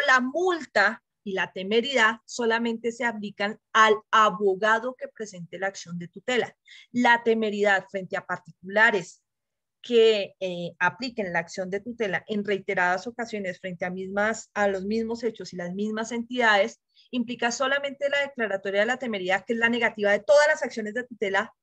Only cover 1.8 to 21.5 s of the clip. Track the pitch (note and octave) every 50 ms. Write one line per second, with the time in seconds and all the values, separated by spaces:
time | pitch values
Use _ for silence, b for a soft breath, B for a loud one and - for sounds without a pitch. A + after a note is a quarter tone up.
1.8 | A#3 C#4 C4+ A#3+ A3 A3 A#3 - _ - - B3 A#3 A3+ A3+ A#3 A#3 A#3 A3+ A#3
2.8 | - A#3 A#3 - B3 A#3 A3 G#3 G3+ G3+ - - G3+ G#3 A3 _ _ _ - A3+
3.8 | A3 A3 G#3 G#3+ _ - A3 A3 G#3+ G#3 F3+ G3+ G#3 G3 F#3+ F#3 G#3+ G#3+ A3+ A3+
4.8 | A#3+ B3+ B3+ - C#4 A#3+ _ - G#3+ G#3 F#3 F3 E3+ - F3 F3 F#3+ G3 G3 -
5.8 | - E3+ F3 F3 F3 - _ G3 - B3+ B3+ A3+ - - _ _ B B B B
6.8 | B B A#3+ B3 B3 A#3+ A#3 A#3 A#3 A3+ A3+ A3+ A3 G#3 G#3 G3+ G3+ G3+ G3 F#3+
7.8 | F#3+ _ - F#3+ F#3 - F#3+ F3+ - - F3+ - _ E3 - _ F3 F#3+ G3+ G#3+
8.8 | A3+ A#3 G#3 F3+ E3 - - _ _ _ _ _ _ _ _ _ _ _ _ _
9.8 | - - A#3+ A3+ A3+ A3+ G#3+ G3+ F#3+ - _ - F#3+ F3+ F3 F3 F3 E3+ - -
10.8 | F3+ F3 F3 - C4 B3+ - A3+ G3 F3 E3+ E3+ E3+ - - G3+ F#3 F3+ G3 G3+
11.8 | G3+ A#3+ A#3 - A3 F#3+ F3 E3 - - G#3+ G#3 G3 G#3 G3+ G3 - G3+ F#3+ F#3
12.8 | F3+ F3+ F#3 F#3+ - B3 A#3 A#3+ A3+ A3 A3 G#3 F#3+ F3+ F3+ - - F#3 F3+ -
13.8 | F#3 F3+ F#3 F#3 F#3+ F#3+ G3 G3+ G#3 A3 A3 - - _ - G#3 G3+ G3+ F#3+ F#3+
14.8 | F#3+ G3+ A3 A3+ A3+ A3 A#3 A#3 B3 A3+ A#3 - F3+ - F3+ F3+ F3 F3 F#3 G3+
15.8 | G#3+ A3 G#3+ A3 A3+ A#3 A#3+ A#3 A#3 - B3+ B3 A#3 A3 G#3 G3 G#3 A#3 - _
16.8 | _ _ b b b b B3 B3 A3+ A#3+ A#3+ - A#3+ A#3+ A#3 - C4 C4 C#4 C#4
17.8 | C#4+ C#4 C4+ - C#4+ C#4 C#4+ C#4+ C#4 C#4 - A#3+ A3+ G3 G3 F#3+ - G3 G3 G3+
18.8 | G#3+ A#3+ B3+ B3+ C4 A#3 G#3+ F#3+ F3+ F3+ F#3+ G3 - - A#3 A3+ A#3 A#3 A#3+ A#3
19.8 | A#3 A3 A3 G#3+ G3+ G3+ G#3 G#3 - - C#4+ D4 D4 D#4 D4+ - C#4+ - - A3+
20.8 | G#3 G#3 G#3 B3 A#3+ _ A3 - G#3 F#3+ F#3+ G3 A3+ -